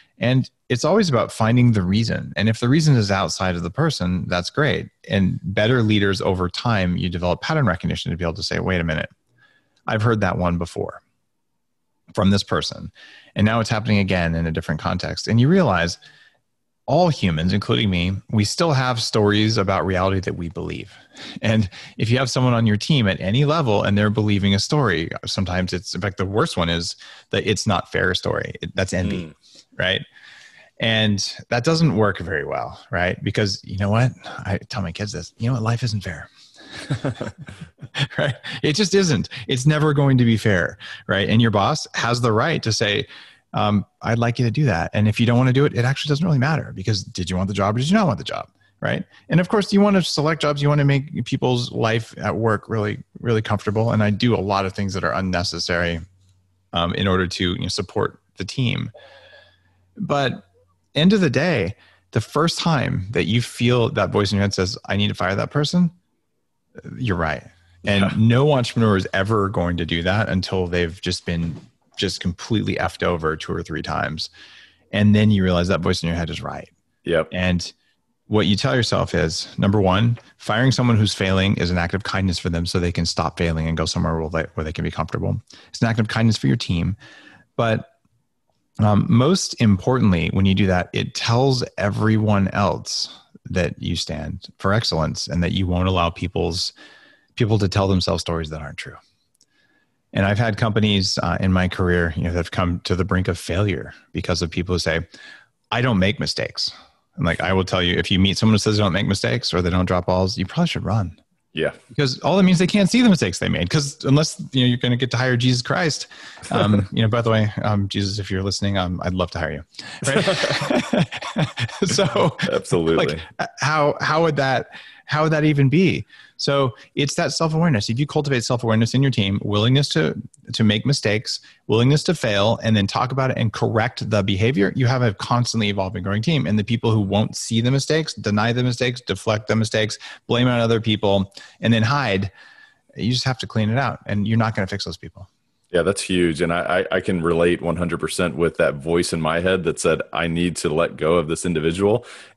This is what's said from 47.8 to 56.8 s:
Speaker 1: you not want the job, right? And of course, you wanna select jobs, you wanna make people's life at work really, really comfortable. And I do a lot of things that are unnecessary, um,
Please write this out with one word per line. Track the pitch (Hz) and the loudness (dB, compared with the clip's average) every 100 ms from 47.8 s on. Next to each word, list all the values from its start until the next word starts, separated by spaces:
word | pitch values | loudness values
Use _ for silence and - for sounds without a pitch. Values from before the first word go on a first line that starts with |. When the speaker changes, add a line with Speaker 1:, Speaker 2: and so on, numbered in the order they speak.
| 143 | 2
Speaker 1:
you | |
not | 214 185 | 2 2
want | 98 | 0
the | |
job, | - - - _ _ _ | -6 -10 -10 _ _ _
right? | 52 - - _ - | -4 -4 -6 _ 0
And | 160 | 0
of | 180 | 2
course, | 214 190 | 0 2
you | 196 | 4
wanna | 208 196 | 4 4
select | 160 - 151 156 | 2 0 0 0
jobs, | 147 147 | -2 0
you | 143 | 2
wanna | 147 | 4
make | 139 139 143 - | 4 2 0 -6
people's | 123 135 127 123 120 | -4 -2 0 0 -2
life | 120 113 113 113 - | -2 0 0 -4 -6
at | 104 | -4
work | 87 113 104 - | 0 0 0 -2
really, | 110 104 107 - - | -2 -2 -4 -12 -8
really | 120 110 | -2 0
comfortable. | - 104 - 107 113 | 0 -2 0 0 2
And | 107 | 2
I | 104 | 2
do | 101 123 | 2 2
a | 98 | 2
lot | 95 98 95 | 2 0 0
of | |
things | 95 98 | -4 -4
that | 92 | -2
are | 87 | -2
unnecessary, | 65 95 90 87 85 - 87 87 82 85 _ _ _ _ _ _ | -2 0 0 -2 -4 -2 0 0 -2 -8 _ _ _ _ _ _
um, | 92 | -2